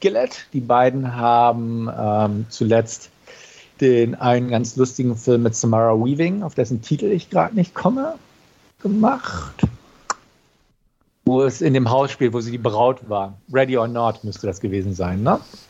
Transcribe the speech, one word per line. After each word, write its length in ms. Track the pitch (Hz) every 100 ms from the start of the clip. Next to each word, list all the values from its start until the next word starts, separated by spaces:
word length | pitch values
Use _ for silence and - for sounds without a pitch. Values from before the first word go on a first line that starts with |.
Gillett. 460 | 196 151 127 - -
Die 80 | 139
beiden 560 | 120 123 127 131 131 120
haben, 720 | 120 120 120 117 117 117 113 -
ähm, 480 | 107 104 107 104 110
zuletzt 600 | - 110 113 113 - - _ _ - - - - _
den 340 | 135 120 117
einen 360 | 123 123 123 123
ganz 260 | 117 117 -
lustigen 400 | 127 - 127 113
Film 280 | - 120
mit 100 | 117 113
Samara 380 | 120 110 113
Weaving, 480 | 110 120 143 170 196
auf 120 | 175
dessen 280 | - 113 120
Titel 240 | 117 147 208
ich 240 | 190 -
grad 240 | 185 165
nicht 200 | 220 175
komme, 420 | - 180 254 285 320 _ _ _ _ _ _
gemacht. 800 | 196 202 226 262 - 87 69 - - - _ _ _ - _ _ _ _ _ _ _ _ _ _
Wo 180 | - 131
es 200 | 135 120
in 100 | 165
dem 160 | 135 120
Haus 220 | 127 139
spielt, 220 | - 123
wo 80 | 117
sie 100 | 117
die 80 | 117
Braut 500 | 113 104 120 131 113
war. 300 | 101 98 98 _
Ready 240 | 123 131 127
or 80 | 113
Not 380 | 120 117 110
müsste 220 | 107 101 107
das 140 | 95
gewesen 320 | 104 98 95
sein, 300 | 92 90 92
ne? 160 | 117 226 - -